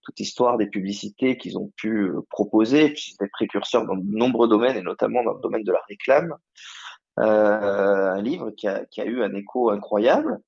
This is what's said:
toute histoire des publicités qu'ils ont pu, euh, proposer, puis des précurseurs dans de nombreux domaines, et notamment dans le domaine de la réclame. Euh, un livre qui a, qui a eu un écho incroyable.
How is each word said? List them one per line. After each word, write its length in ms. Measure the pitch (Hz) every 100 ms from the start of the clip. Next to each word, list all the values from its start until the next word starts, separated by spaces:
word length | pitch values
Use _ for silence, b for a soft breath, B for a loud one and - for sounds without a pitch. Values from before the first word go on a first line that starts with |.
toute 160 | - -
histoire 380 | 104 - 123 120
des 100 | 101
publicités 680 | 101 95 101 104 - 131 127
qu'ils 200 | - 98
ont 140 | 104 -
pu, 340 | 110 110 95
euh, 120 | 90 -
proposer, 600 | - 104 110 110 143 151
puis 220 | 151 - -
des 100 | 101
précurseurs 580 | - 104 101 - 120 95
dans 80 | 95
de 80 | 95
nombreux 420 | 107 123 117 117
domaines, 300 | 107 120 123
et 60 |
notamment 400 | 87 98 110 117
dans 100 | 113
le 80 | 98
domaine 220 | 107 110
de 80 | 104
la 100 | 87 -
réclame. 460 | 101 - 139 165 147 _ B B B B B _ -
Euh, 920 | 110 107 104 107 101 101 98 98 95
un 100 | 95
livre 300 | 110 180 120
qui 160 | 107 104
a, 180 | 98 -
qui 160 | -
a 40 | 107
eu 180 | 123
un 100 | 104
écho 380 | 101 101 123 117
incroyable. 680 | 101 - 104 113 185 277 -